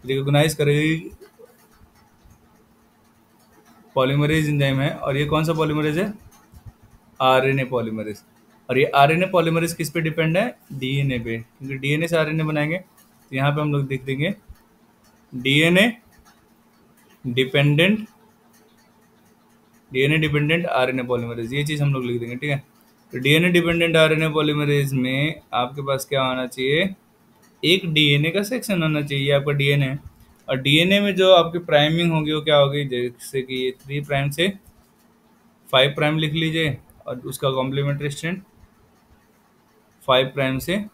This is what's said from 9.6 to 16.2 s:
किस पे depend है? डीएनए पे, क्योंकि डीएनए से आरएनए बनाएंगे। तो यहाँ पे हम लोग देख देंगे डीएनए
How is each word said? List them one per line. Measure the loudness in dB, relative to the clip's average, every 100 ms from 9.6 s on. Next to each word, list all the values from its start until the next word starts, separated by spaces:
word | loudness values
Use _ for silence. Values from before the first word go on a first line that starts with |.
| -2
किस | -4 -4
पे | -2
depend | -4 0 0 2
है? | -2 -6 _
डीएनए | -8 -4 -2 0 -2
पे, | -4 -8
क्योंकि | -10 _ -12 -6
डीएनए | -2 -2 0
से | 0
आरएनए | 0 -2
बनाएंगे। | -2 -2 -2 -4
तो | -10 _ _ _ _ -2
यहाँ | 0
पे | 0
हम | -2
लोग | -2 -2
देख | -6
देंगे | -6 -4 -4 -4 _ -20 _ _ _ _ _ _ _ -6
डीएनए | 0 4 4 4 2 0 _ _